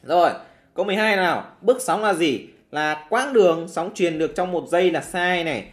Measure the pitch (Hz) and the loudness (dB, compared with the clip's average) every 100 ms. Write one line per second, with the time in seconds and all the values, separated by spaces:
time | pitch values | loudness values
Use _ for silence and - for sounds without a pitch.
0 | 127 170 165 - - _ _ - 196 196 | 2 4 4 2 -14 _ _ -6 -2 0
1 | 220 202 180 131 - - 190 254 - 180 | 2 2 0 0 -6 -6 0 0 0 0
2 | 214 180 165 117 - _ _ 147 151 151 | 0 0 0 0 -6 _ _ -4 -2 -4
3 | - 226 269 254 185 165 165 - 175 - | -2 -2 2 4 4 4 -4 -6 -8 -2
4 | 175 160 156 147 180 175 139 170 185 160 | -2 0 -4 -2 -4 -4 -2 2 2 0
5 | - 185 180 180 165 127 92 | -6 -4 -2 -2 -2 -6 -8